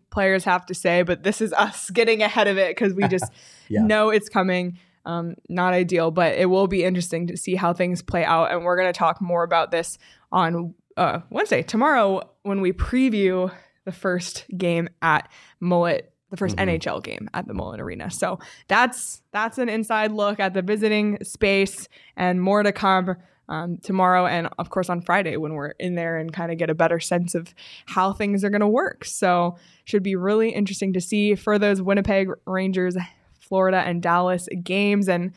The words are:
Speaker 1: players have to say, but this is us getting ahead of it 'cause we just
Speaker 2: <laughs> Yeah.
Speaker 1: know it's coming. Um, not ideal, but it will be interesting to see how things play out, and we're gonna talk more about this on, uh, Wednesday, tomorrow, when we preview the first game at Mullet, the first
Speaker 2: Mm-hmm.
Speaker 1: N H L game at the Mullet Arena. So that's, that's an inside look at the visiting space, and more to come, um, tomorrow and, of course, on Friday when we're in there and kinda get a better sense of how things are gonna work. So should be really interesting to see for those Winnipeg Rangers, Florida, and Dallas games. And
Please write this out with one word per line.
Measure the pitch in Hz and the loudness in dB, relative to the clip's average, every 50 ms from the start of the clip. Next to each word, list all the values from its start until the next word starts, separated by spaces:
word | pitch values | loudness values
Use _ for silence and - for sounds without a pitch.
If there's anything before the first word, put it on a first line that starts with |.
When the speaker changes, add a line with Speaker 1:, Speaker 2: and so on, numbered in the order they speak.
| _ _ | _ _
Speaker 1:
players | - - 196 190 190 190 180 | -4 0 2 2 2 2 2
have | 202 180 180 - - | 2 0 0 0 -4
to | 185 | -8
say, | - - 180 170 175 | -2 0 2 4 4
but | 180 175 180 - - | 2 2 0 -2 0
this | 190 208 - | -2 -2 0
is | 226 - - | -2 -2 2
us | - 208 208 - - - - | 2 2 2 0 -8 -12 -4
getting | 185 226 233 226 233 214 | 0 2 4 4 4 4
ahead | 214 208 - 254 254 202 | 2 2 2 2 2 2
of | 196 196 | 4 2
it | 190 175 156 - | 2 0 0 0
'cause | - 196 185 | 0 0 0
we | 190 196 196 | 2 0 0
just | 190 185 - - - - - - | 0 0 -2 -4 -10 -14 -20 -20
Speaker 2:
<laughs> | - - _ - | -20 -20 _ -4
Yeah. | 208 208 | 0 2
Speaker 1:
know | 220 214 214 214 214 220 | 2 4 4 4 4 4
it's | 214 208 208 - | 2 2 0 0
coming. | - 208 185 185 180 180 180 180 175 - _ _ _ _ - | 0 0 0 2 0 0 -2 -4 -6 -10 _ _ _ _ -10
Um, | 170 170 170 170 170 - - - - | -8 -6 -6 -6 -8 -10 -12 -12 -8
not | 175 175 180 180 180 | -2 0 0 2 2
ideal, | 180 180 170 180 170 165 165 | 2 2 2 2 2 2 2
but | 160 180 175 160 - | 2 2 2 2 2
it | - 185 180 | 2 2 2
will | 185 190 196 185 | 4 4 2 2
be | 196 190 165 | 2 0 0
interesting | 180 185 180 175 - - 165 175 170 | 0 0 0 -2 -4 -4 -6 -4 -6
to | - 180 | -8 -8
see | - - 175 | -6 -4 -2
how | 180 190 170 | 0 0 0
things | 175 - - 180 180 175 | 0 0 0 -2 -2 -4
play | - - - 175 165 | -6 -4 -2 0 2
out, | - 165 165 165 - | 2 2 2 2 2
and | - 180 170 | 0 -2 0
we're | 175 180 | 0 0
gonna | 180 185 185 | 2 2 0
talk | 175 - 180 165 170 - | 0 2 0 0 0 0
more | 202 175 175 170 170 | -2 -2 0 0 0
about | 170 175 165 160 - | 2 2 2 2 0
this | - 165 170 - - - _ - - _ _ _ - | 0 -4 -4 -4 -8 -16 _ -20 -20 _ _ _ 0
on, | 185 180 165 175 170 175 170 - _ _ _ _ - | 2 2 2 0 -2 -4 -6 -10 _ _ _ _ -2
uh, | 180 151 - 170 170 - | 0 0 0 -2 -6 -6
Wednesday, | - - 415 415 - 123 - | -4 -4 -2 0 0 0 0
tomorrow, | - - 220 254 302 294 254 214 196 190 190 - - _ _ - | 0 0 0 2 2 4 4 2 2 0 -2 -6 -8 _ _ -6
when | 202 196 196 | -4 -2 -2
we | 190 180 190 | 0 -2 -2
preview | - - - - 254 262 262 220 208 196 185 185 185 180 185 - - - _ _ _ - | -2 -2 -2 0 2 2 2 2 2 2 2 2 0 -2 -4 -4 -8 -20 _ _ _ -14
the | - 180 | -14 -10
first | - - 196 180 180 175 - - - - - - 175 | -4 -2 -2 -2 -2 -4 -6 -10 -14 -14 -12 -8 -4
game | 185 175 170 170 170 170 - - | -2 0 0 0 -2 -4 -6 -4
at | - 165 151 147 - - - - - - _ - | 0 2 2 0 0 -4 -16 -20 -20 -20 _ -6
Mullet, | - 175 175 175 175 170 156 - - _ _ _ _ _ | -2 0 2 2 2 2 0 -2 -4 _ _ _ _ _
the | - | -8
first | 170 196 180 - - | -4 -4 -2 -2 -2
Speaker 2:
Mm-hmm. | 190 | 0
Speaker 1:
N | 185 165 | 0 0
H | 160 - - | -2 -2 -4
L | - - | -6 -6
game | - - - - 107 - - | -8 -10 -12 -12 -12 -10 -10
at | - 185 - | -10 -8 -8
the | 104 | -8
Mullet | 92 - - - 107 | -8 -8 -8 -8 -10
Arena. | - - 87 - - 190 | -10 -10 -10 -10 -10 -10
So | - - - 185 185 180 - - - - _ - | -8 -4 -4 -4 -4 -6 -10 -14 -20 -14 _ 0
that's, | 196 214 247 254 247 - - - - - _ _ | 2 4 2 2 0 -4 -10 -12 -12 -14 _ _
that's | - 208 214 226 226 - | -6 -6 -6 -4 -4 -4
an | 254 233 | -4 -2
inside | 214 226 220 220 226 214 214 214 | -2 -2 -2 -2 0 0 0 0
look | 214 214 202 202 208 208 | 0 -2 -2 -2 -2 -2
at | 202 190 185 | -2 -2 -2
the | 196 | -2
visiting | 180 185 214 214 214 214 214 214 208 208 208 - - | -2 0 0 0 0 2 2 2 2 0 0 -2 -6
space, | - - - - 196 196 196 196 196 - - - - _ - - - - - | -10 -6 -2 0 2 4 4 2 0 -2 -8 -14 -18 _ -20 -20 -14 -6 -2
and | 180 180 180 180 | 0 0 2 2
more | 180 185 202 208 208 | 2 4 4 4 4
to | 202 196 | 2 0
come, | - - 190 190 185 185 185 180 180 - _ _ _ _ - | 0 2 2 2 2 2 0 -4 -6 -8 _ _ _ _ -10
um, | 156 156 165 175 175 - | -8 -6 -6 -6 -8 -8
tomorrow | - - 190 190 185 180 180 180 180 | -6 -2 0 2 4 4 4 4 4
and, | 180 160 175 165 - - - | 2 0 -2 -2 -4 -6 -8
of | - - | -8 -6
course, | - 190 180 175 | -4 -4 -2 -2
on | 180 175 | -2 -4
Friday | 175 - 175 196 196 160 - - | 0 2 2 2 2 0 -2 -4
when | 160 147 156 | -4 -6 -6
we're | 151 139 143 - - | -6 -8 -8 -8 -8
in | - 180 180 | -6 -4 -4
there | 170 170 165 165 160 | -4 -2 -2 -2 -4
and | 160 165 151 | -4 -6 -6
kinda | 180 170 165 165 | -6 -6 -4 -4
get | 165 170 160 | -2 -2 -2
a | 160 | 0
better | 160 170 165 170 165 | 2 2 2 2 0
sense | - - 180 175 175 175 - | -2 0 0 0 0 -2 -4
of | 170 165 - - - - - - - - | -6 -6 -8 -14 -20 -20 -20 -20 -20 -18
how | - - 196 185 196 | -6 -2 0 0 0
things | 202 - 214 202 202 196 190 | 0 -2 -2 0 0 0 0
are | 202 | 0
gonna | 208 208 208 208 | 0 2 2 2
work. | 214 254 359 - - - - | 2 2 0 0 -4 -8 -12
So | - - - - 185 180 175 175 175 175 - - _ _ _ _ | -12 -6 -2 2 2 2 2 2 0 -2 -6 -12 _ _ _ _
should | - - 208 185 | -2 -2 0 0
be | 196 190 185 | 0 -2 -2
really | 180 196 208 220 220 226 | 0 0 2 2 2 0
interesting | - - 202 196 202 - 208 190 | 0 0 -2 -2 -2 -4 -2 -2
to | 185 185 | -2 -2
see | 180 - - 208 208 208 208 | -2 -2 0 2 2 2 2
for | 190 - - 208 208 | 0 0 0 2 2
those | 208 208 202 190 | 4 2 2 2
Winnipeg | 185 185 196 196 196 - 202 196 196 190 - - _ | 0 0 2 2 2 2 2 2 0 0 -4 -8 _
Rangers, | - 185 185 190 190 185 185 180 180 180 185 180 - - _ _ _ _ _ | -4 -2 -2 0 0 0 0 0 0 -2 -4 -6 -8 -10 _ _ _ _ _
Florida, | _ - 196 190 190 185 185 185 | _ -2 0 2 2 4 2 2
and | - - 175 175 | 0 0 -2 -2
Dallas | 175 175 170 175 180 180 185 180 180 - - 185 | 0 0 2 2 2 2 0 -2 -4 -6 -10 -8
games. | 175 - 185 196 202 202 202 202 202 185 | -6 -4 -2 0 2 2 2 2 2 2
And | 180 175 175 180 180 | 0 0 -2 -6 -8